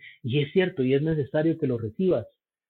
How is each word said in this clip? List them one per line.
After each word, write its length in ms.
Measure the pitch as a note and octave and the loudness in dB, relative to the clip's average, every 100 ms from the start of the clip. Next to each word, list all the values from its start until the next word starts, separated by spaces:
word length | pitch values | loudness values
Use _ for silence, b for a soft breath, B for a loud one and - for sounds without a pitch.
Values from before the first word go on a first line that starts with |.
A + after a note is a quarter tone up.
| B B | B B
y 220 | B2 D3 | -4 -2
es 80 | C#3+ | 0
cierto, 300 | F#3+ F3+ D#3 | 2 0 0
y 100 | B2+ | 2
es 80 | C#3 | 2
necesario 560 | D#3+ D3+ C3+ D3+ D#3+ D#3+ | 0 -2 -2 0 0 0
que 80 | C3+ | -2
lo 140 | A#2+ | -2
recibas, 480 | G#2+ - F#3 C3+ - _ _ _ | -4 -2 0 0 -2 _ _ _